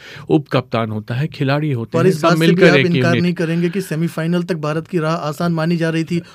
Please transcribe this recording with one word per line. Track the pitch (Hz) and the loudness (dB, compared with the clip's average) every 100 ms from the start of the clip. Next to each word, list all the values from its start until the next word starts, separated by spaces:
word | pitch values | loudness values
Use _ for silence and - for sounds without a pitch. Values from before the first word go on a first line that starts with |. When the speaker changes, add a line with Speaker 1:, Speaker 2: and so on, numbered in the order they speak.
| - - - | -18 -14 -2
Speaker 1:
उप | 156 139 | -2 0
कप्तान | 131 - 113 113 | -4 -2 -4 -4
होता | 107 107 | -6 -6
है, | 120 151 | -6 -6
खिलाड़ी | - 135 143 151 | -4 -2 -2 -2
होते | 123 117 165 | -4 -4 0
Speaker 2:
पर | |
Speaker 1:
हैं, | 180 | 2
Speaker 2:
इस | 156 | 2
Speaker 1:
सब | 165 | 2
Speaker 2:
बात | |
से | 165 | 2
Speaker 1:
मिलकर | 165 175 | 4 6
Speaker 2:
भी | 180 | 6
आप | - | 6
Speaker 1:
एक | 135 | 4
Speaker 2:
इनकार | 139 127 | 2 2
Speaker 1:
unit। | - | 2
Speaker 2:
नहीं | 175 | 0
करेंगे | 175 160 170 175 | 0 -2 0 0
कि | 190 | -2
semifinal | 185 156 165 - 165 175 | -4 -2 -4 -2 -2 -2
तक | 175 | -2
भारत | 170 151 156 160 | -4 -4 -4 -4
की | 175 | -2
राह | 156 | 0
आसान | 165 147 156 175 | -2 -4 -4 -2
मानी | 165 160 175 | 0 0 0
जा | 165 | 0
रही | 160 | -2
थी | 160 170 170 | -2 -4 -6